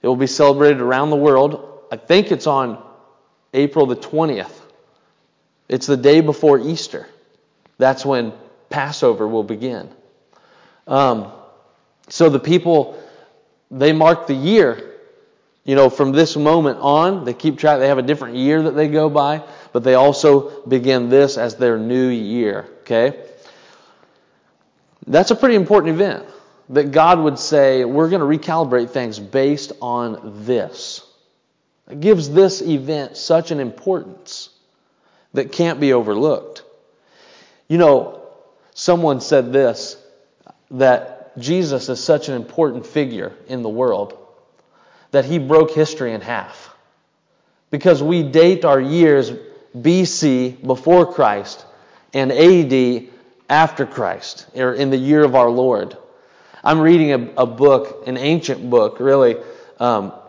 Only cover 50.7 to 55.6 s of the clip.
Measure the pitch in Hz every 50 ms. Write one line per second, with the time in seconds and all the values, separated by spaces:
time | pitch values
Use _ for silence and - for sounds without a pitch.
50.7 | 127 127 - 160 175 180 165 175 - 151 135 110 104 101 101 - - - - -
51.7 | - _ _ _ _ _ _ _ - 135 135 131 127 135 160 175 185 175 160 131
52.7 | 135 131 127 123 123 113 123 - - - _ _ _ _ _ - 139 151 160 156
53.7 | - - 139 - - - 110 90 92 98 - - - - - _ - 127 127 127
54.7 | 120 117 139 135 135 131 131 139 151 151 151 135 123 135 120 120 120 123